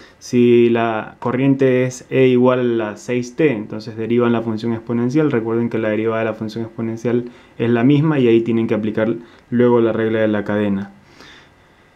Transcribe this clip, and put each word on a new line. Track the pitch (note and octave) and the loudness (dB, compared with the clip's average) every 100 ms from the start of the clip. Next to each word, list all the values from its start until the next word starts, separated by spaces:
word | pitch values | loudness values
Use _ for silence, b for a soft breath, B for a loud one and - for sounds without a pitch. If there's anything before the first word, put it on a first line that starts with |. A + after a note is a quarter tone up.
| B B | B B
Si | - B2 A#2+ A#2+ A#2 | -2 2 4 6 4
la | A2+ A#2 A2 - - | 2 0 -4 -8 -8
corriente | B2 B2 C#3 C3+ C3+ B2+ | -4 0 0 2 2 2
es | B2+ - - | -2 -6 -4
E | C3 C3 | 2 4
igual | B2 B2 B2+ B2 A2+ | 4 4 2 0 -2
a | G#2+ G2+ | -4 -8
seis | - B2 A#2+ - | -6 -6 -6 0
T, | D3+ | 0
entonces | G#2+ G#2+ A2 A2 A2 | 0 -8 -10 -12 -10
derivan | A2 A#2+ A#2+ | -2 2 2
la | A#2 | 0
función | A2+ G#2+ A#2 | -2 -6 -6
exponencial. | A2+ A#2 A#2 B2 D3+ D3+ | -6 -4 -2 0 0 0
Recuerden | A#2+ A2+ A#2 A#2 | 0 -2 -2 -2
que | A2 | -2
la | A2 | -2
derivada | G#2+ A2+ A2 | -2 -2 -2
de | |
la | A2 | -4
función | G#2+ A2 A#2 | -4 -8 -8
exponencial | A2+ - A2+ A2+ B2 A#2+ A#2+ B B - | -10 -8 -8 -6 -2 -2 -4 B B -6
es | A#2 | 0
la | A#2+ | 2
misma | C3 C#3+ D#3 C#3+ | 4 4 2 2
y | A#2 | 4
ahí | A#2 | 4
tienen | A#2 A2+ A2+ | 2 -2 0
que | |
aplicar | G#2+ G#2+ A2 A2 A#2 B B - | -2 -2 -2 -2 -4 B B -6
luego | A#2+ B2 A#2+ | 0 2 4
la | A2+ | 2
regla | A2 A2 A2 | 0 -2 0
de | A2 | 0
la | G#2 | 0
cadena. | G#2 G#2 G#2 G2 G2+ - b b b b b b b b b | -2 -2 0 -2 -6 -16 b b b b b b b b b